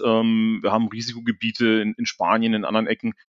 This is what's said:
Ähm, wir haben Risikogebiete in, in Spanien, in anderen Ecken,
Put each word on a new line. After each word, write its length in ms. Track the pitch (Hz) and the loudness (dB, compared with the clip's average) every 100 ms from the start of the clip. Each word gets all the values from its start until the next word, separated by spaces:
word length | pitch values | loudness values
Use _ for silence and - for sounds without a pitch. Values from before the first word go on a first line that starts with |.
Ähm, 560 | 120 113 113 113 110 110 | 0 2 2 2 0 0
wir 80 | 101 | 0
haben 160 | 107 113 | 0 0
Risikogebiete 920 | 110 117 117 117 110 113 - 117 110 | -4 -10 -6 -4 -4 -4 0 2 2
in, 140 | 107 | 0
in 120 | 110 117 | -2 -6
Spanien, 480 | - 92 113 113 | -2 0 2 2
in 100 | 110 | 0
anderen 220 | 101 110 113 | 0 -2 0
Ecken, 280 | 110 117 - | -2 -4 -8